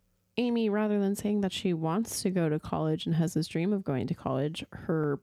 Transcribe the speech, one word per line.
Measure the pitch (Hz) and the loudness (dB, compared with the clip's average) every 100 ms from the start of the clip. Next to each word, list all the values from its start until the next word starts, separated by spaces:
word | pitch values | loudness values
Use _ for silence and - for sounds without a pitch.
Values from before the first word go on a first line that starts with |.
| _ _ _ - | _ _ _ -2
Amy, | 247 233 220 | 0 2 2
rather | 202 214 208 | 2 2 2
than | 196 202 | 2 0
saying | 208 208 | 0 0
that | 190 | 0
she | - 190 | 0 0
wants | 165 160 175 226 - | 0 0 0 -2 -2
to | 202 | 0
go | 180 160 | 2 2
to | 156 | 0
college | - 156 156 160 - | -2 -2 0 0 0
and | 165 | 2
has | 165 - | 2 0
this | 160 | -2
dream | 165 175 | 0 0
of | 208 | 0
going | 190 131 135 | 0 -2 -2
to | 165 | -4
college, | - 131 147 165 - | -2 -2 -2 -4 -10
her | - - 160 151 143 | -10 -2 0 0 -2